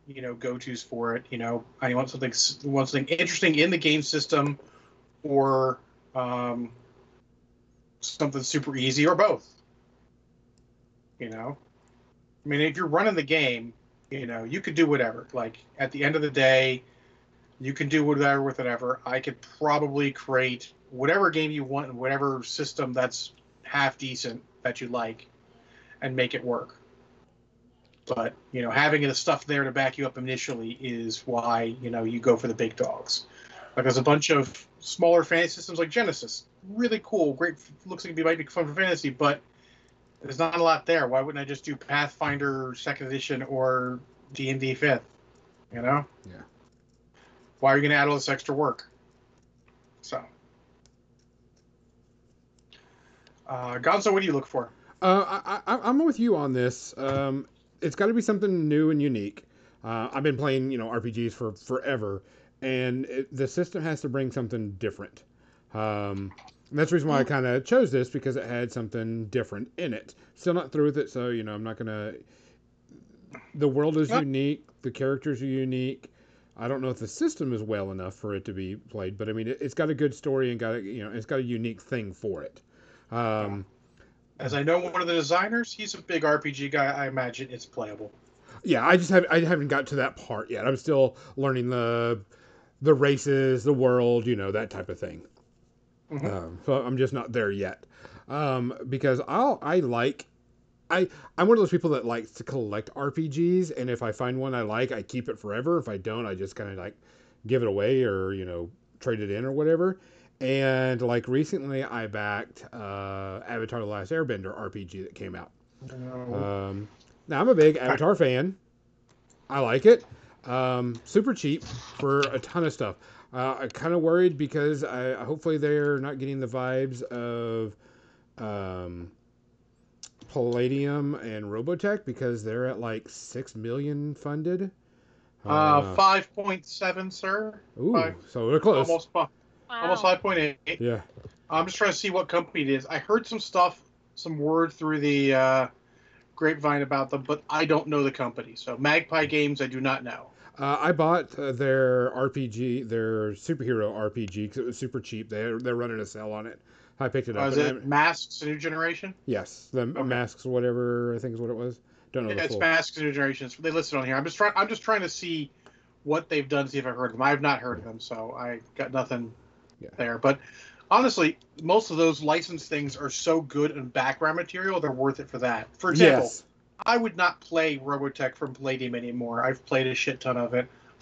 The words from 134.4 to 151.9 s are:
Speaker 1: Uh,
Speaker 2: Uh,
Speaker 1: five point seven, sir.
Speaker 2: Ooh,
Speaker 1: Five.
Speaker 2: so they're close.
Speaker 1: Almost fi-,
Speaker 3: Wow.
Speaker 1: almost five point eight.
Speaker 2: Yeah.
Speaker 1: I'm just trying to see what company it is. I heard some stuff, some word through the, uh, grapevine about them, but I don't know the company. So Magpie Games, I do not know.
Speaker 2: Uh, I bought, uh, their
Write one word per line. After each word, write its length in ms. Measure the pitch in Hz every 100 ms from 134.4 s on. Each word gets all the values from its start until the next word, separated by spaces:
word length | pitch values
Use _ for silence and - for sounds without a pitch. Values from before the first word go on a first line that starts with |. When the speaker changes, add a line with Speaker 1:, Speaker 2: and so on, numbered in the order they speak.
| 160 180 190 - _ _ _ _ _ _ 104
Speaker 1:
Uh, 40 |
Speaker 2:
Uh, 460 | 151 151 147 117 185
Speaker 1:
five 380 | 190 196 - -
point 300 | 196 185 -
seven, 460 | - 185 180 190
sir. 480 | - 190 202 214 208 - -
Speaker 2:
Ooh, 140 | 156
Speaker 1:
Five. 220 | 170 160 - -
Speaker 2:
so 200 | 127 113
they're 100 | 151
close. 280 | 208 147 165
Speaker 1:
Almost 240 | 165 -
fi-, 160 | 170 160 _ _ _ -
Speaker 3:
Wow. 120 | 233
Speaker 1:
almost 200 | 180 185
five 200 | 190 180
point 360 | 196 175 151 135 -
eight. 160 | 170
Speaker 2:
Yeah. 200 | 120 110 - - - _ -
Speaker 1:
I'm 160 | 160 180
just 120 | -
trying 140 | 202
to 60 | -
see 120 | 202
what 180 | 180 165
company 360 | 175 170 165
it 60 | 139
is. 160 | 131 131
I 120 | 156
heard 280 | - 220 -
some 120 | 214
stuff, 420 | - 185 175 - _ _ _ -
some 240 | 165 151
word 320 | 147 165 165
through 260 | - 156 151
the, 340 | 147 143 139
uh, 340 | 131 131 131 127 - _ _ _ _ _ -
grapevine 460 | 156 156 147 143
about 280 | 135 139 131
them, 140 | 143
but 200 | 135 147 -
I 160 | 151 151
don't 220 | 151 147
know 160 | 147
the 80 | 135
company. 440 | 131 123 117 110 -
So 220 | - 123
Magpie 480 | 147 160 165 160 147
Games, 360 | 151 147 143
I 60 | 131
do 120 | 131
not 240 | 135 131
know. 240 | 123 107 - - - -
Speaker 2:
Uh, 200 | 139 143
I 120 | 160
bought, 460 | 160 160 175 139 -
uh, 140 | 139
their 600 | 123 135 131 127